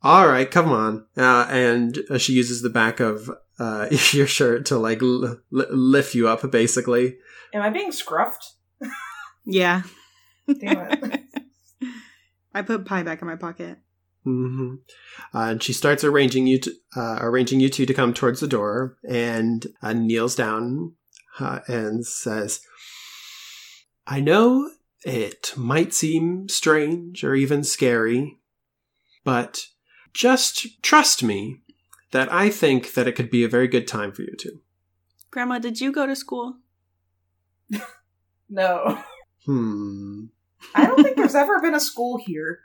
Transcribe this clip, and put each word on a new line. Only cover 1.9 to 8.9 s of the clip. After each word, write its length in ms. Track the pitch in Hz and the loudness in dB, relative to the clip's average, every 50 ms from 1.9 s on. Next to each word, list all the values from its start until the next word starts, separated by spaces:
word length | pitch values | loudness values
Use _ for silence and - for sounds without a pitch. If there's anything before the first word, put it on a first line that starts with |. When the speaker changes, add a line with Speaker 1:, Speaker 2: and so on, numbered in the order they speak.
| 123 156 - - | -2 -4 -6 -4
Speaker 1:
uh, 80 | 139 | -2
she 160 | 127 - - 131 | -2 0 2 2
uses 280 | 127 123 120 123 117 | 2 2 2 -2 -4
the 80 | 120 120 | -4 -2
back 300 | 107 117 113 113 113 - | 2 2 2 2 2 0
of, 300 | 127 113 107 107 110 123 - - _ _ _ | 0 0 0 -4 -8 -12 -16 -16 _ _ _
uh, 300 | - 117 113 110 107 104 - 151 139 | -8 -6 -6 -4 -4 -2 0 2 2
<laughs> 120 | - - | 4 4
your 160 | - 143 139 | 4 4 2
shirt 380 | 135 - - 147 123 117 120 123 | 2 4 2 4 4 4 2 0
to, 100 | - 143 | 0 0
like, 240 | 120 113 110 113 110 | 0 0 0 0 2
l-, 240 | 127 127 123 131 135 | 2 2 2 2 -2
l-, 400 | 120 120 - _ _ - 131 131 - | -4 -6 -10 _ _ -2 -2 -2 0
lift 420 | - 135 127 131 135 139 - - - | 0 2 4 6 6 4 4 2 0
you 140 | 123 117 | 0 2
up, 240 | 113 113 117 - 131 | 2 0 0 -4 0
basically. 640 | 131 117 113 120 - 127 120 123 120 120 123 127 123 - _ - - - - - - | 2 2 2 2 2 -2 0 0 2 2 2 0 -2 -6 _ -20 -20 -20 -20 -10 -6
Speaker 2:
Am 80 | 208 | -2
I 80 | 202 214 | -2 -2
being 220 | 214 370 415 359 | -2 -2 -6 -6
scruffed? 640 | 302 - - - - 330 - - - - - - _ _ _ _ _ _ | -8 -8 -10 -6 -2 -2 -2 -2 -2 -12 -16 -20 _ _ _ _ _ _
<laughs> 80 | 269 - | -14 -14